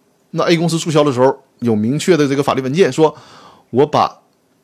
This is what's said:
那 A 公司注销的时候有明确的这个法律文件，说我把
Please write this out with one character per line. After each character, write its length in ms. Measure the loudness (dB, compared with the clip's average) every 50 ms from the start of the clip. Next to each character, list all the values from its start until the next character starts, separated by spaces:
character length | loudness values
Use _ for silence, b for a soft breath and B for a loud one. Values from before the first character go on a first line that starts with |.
| _ _ _ _ _ _
那 140 | -6 -4 0
A 120 | 0 0
公 120 | 0 0 -2
司 100 | -4 -4
注 120 | -4 -2
销 140 | 0 0 2
的 80 | 2 2
时 80 | 2
候 240 | 2 2 2 -2 _ _ _ _
有 180 | -4 -2 -2
明 220 | 0 0 -2 -2 -2
确 180 | 0 0 2
的 100 | 2 2
这 80 | 0 -2
个 80 | -2 -2
法 120 | -2 -4
律 80 | -4 -4
文 100 | -4 0
件， 180 | 0 0 0
说 240 | 2 2 0 0 B B B B B B B B B B B _
我 140 | 0 0 0
把 380 | 2 2 0 0 0 -4 -10 _ _ _ _ _ _ _ _